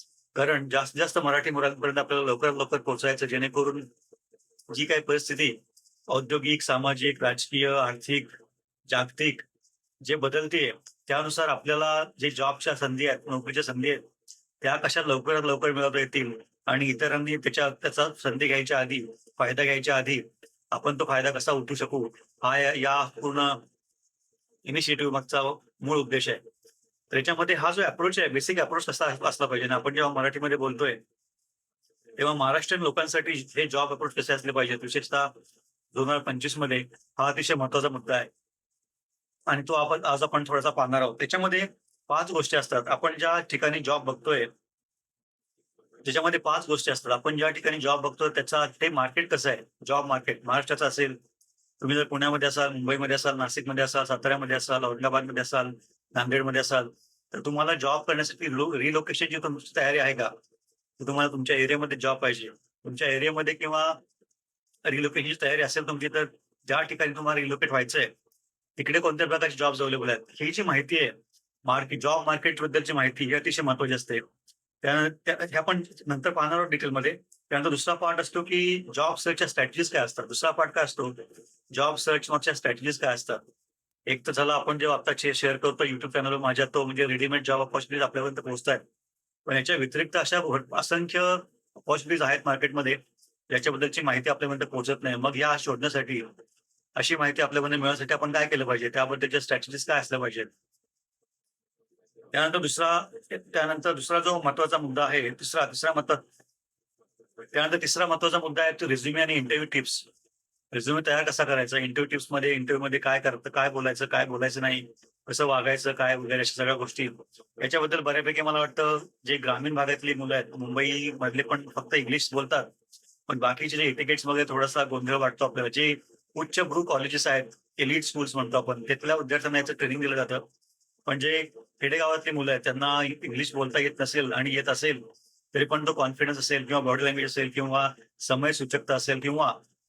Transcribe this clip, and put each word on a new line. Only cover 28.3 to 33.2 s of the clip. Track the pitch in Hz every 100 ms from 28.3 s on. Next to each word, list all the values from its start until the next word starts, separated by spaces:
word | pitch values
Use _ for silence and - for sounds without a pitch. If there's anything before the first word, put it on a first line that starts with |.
| 131 139 185
अप्रोच | 151 165 165
कसा | 143 156
अस-, | 135 147
असला | - 139
पाहिजे, | 123 123
आणि | 127
आपण | 139 143
जेव्हा | 147
मराठीमध्ये | 135 131 143 147 139
बोलतोय, | 135 123 143 113 - _ _ _ _ _ _ _ _ _ _ -
तेव्हा | 147
महाराष्ट्रीयन | 151 135 151 156 185
लोकांसाठी | 165 135 156 160